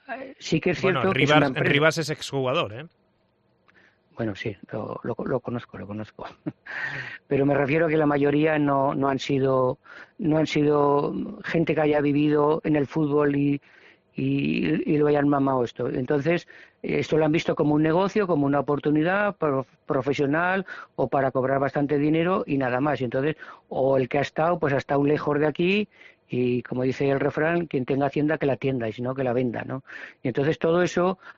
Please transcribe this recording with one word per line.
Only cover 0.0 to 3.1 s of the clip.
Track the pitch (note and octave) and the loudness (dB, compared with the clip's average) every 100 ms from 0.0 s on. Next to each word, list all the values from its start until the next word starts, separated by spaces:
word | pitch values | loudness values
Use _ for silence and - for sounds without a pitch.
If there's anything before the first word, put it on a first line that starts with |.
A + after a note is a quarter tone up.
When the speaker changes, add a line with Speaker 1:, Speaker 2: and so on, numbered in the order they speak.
| - | -14
Speaker 1:
eh, | B3+ C4+ - | -12 -14 -14
sí | - D#3+ | -4 -2
que | - | 0
es | - | 0
Speaker 2:
Bueno, | F#3+ C3+ | 0 0
Speaker 1:
cierto | - B2+ | 0 2
que | |
es | C#3 | 4
Speaker 2:
Rivas, | D3+ | 6
Speaker 1:
una | C#3+ | 4
empresa. | C3 C#3 | 0 2
Speaker 2:
Rivas | C#3+ D#3 D#3+ | 4 4 2
es | D3+ | -4
exjugador, | D3+ - C#3 B2+ D#3 D#3 | -6 -6 -4 -2 -2 -2
¿eh? | A2+ E3 _ _ | -8 -16 _ _